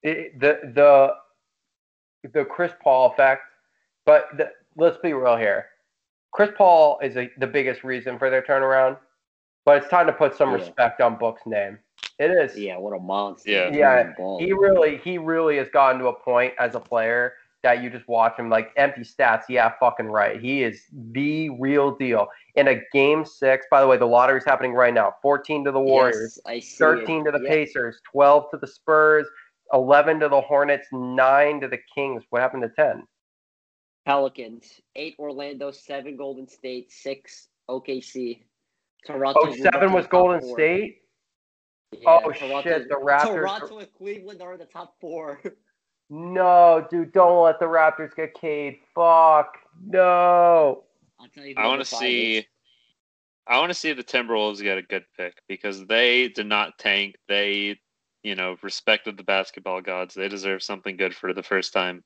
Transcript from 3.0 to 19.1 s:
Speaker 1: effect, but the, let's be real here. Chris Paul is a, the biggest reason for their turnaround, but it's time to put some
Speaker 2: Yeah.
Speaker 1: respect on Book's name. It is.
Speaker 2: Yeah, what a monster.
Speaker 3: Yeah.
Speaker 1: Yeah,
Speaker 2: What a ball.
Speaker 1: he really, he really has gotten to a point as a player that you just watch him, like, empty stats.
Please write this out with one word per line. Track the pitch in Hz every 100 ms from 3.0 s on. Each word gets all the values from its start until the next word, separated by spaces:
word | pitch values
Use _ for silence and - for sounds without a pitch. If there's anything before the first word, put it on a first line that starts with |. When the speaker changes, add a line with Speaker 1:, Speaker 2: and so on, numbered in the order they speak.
| 127
Speaker 1:
effect, | - 135 135 - _ _ _ _ _
but | - 151 - 143
the, | 156 - _ -
let's | 165 165
be | 175
real | 139 127 117
here. | 110 98 - _ _ _ _ _ _
Chris | - 208 208
Paul | 190 170 151 147
is | 143 120
a, | 123 -
the | 131
biggest | 143 131 120
reason | 131 127 127 123
for | 131
their | 131
turnaround, | 131 139 135 135 131 139 _ _ _ _ _ _
but | - 143
it's | 143
time | 180 165
to |
put | - 147 -
some | 139
Speaker 2:
Yeah. | 120
Speaker 1:
respect | 90 - 117 -
on | 120 110
Book's | 117 113 -
name. | 107 101 110 _ _ - _
It | 151
is. | 180 135 107
Speaker 2:
Yeah, | 101 90
what | 101 98
a |
monster. | 92 98 101 90 -
Speaker 3:
Yeah. | 101 90
Speaker 1:
Yeah, | 147 143 127
Speaker 2:
What | 120
a | -
ball. | 92 98
Speaker 1:
he | 175
really, | 190 196 190 156 143
he | 175 180
really | 160 165 160 147
has | 131
gotten | 147 135 127
to | 127
a |
point | 123 - 120 127 123
as | 123
a | 117
player | - 117 113 120 123 - _ _
that | 127 120
you | 123
just | 120 -
watch | 117 113 -
him, | 117
like, | 113 113 -
empty | 139 139
stats. | 117